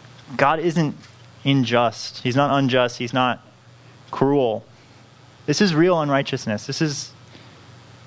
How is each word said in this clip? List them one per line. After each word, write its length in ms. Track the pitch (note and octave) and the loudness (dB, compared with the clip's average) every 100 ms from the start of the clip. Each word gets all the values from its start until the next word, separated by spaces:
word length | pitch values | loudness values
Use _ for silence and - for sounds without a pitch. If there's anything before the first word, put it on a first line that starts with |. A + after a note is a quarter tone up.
| - - - A#2+ | -20 -20 -12 0
God 200 | C#3 D#3+ | 0 2
isn't 380 | E3+ D#3+ D3+ - - - - - | 0 0 0 -4 -14 -20 -20 -6
unjust. 800 | C#3 C#3 A#2 A#2+ A#2 - - - | 0 2 2 2 2 -2 -12 -8
He's 120 | B2+ | -2
not 240 | B2+ C#3+ C#3 | 0 2 2
unjust. 380 | C3+ B2+ B2 - | 2 2 0 -2
He's 160 | A#2+ | -6
not 340 | B2+ B2+ - - - - - - - - | -2 -2 -2 -10 -20 -20 -20 -20 -20 -12
cruel. 540 | - C3+ C#3+ B2 A2 - - - - - - - - | -2 0 2 0 -2 -10 -20 -20 -20 -20 -20 -20 -10
This 160 | - D3 | -4 0
is 140 | G#3 | 2
real 260 | D#3 F3+ E3+ | 4 2 2
unrighteousness. 680 | D3 C#3 C3+ C3 - G#2 - | 2 0 0 -6 -6 -6 -6
This 140 | C#3 | -4
is 320 | D#3+ C#3 - - - - - - - - - - | -4 -4 -10 -18 -20 -20 -20 -20 -20 -20 -20 -20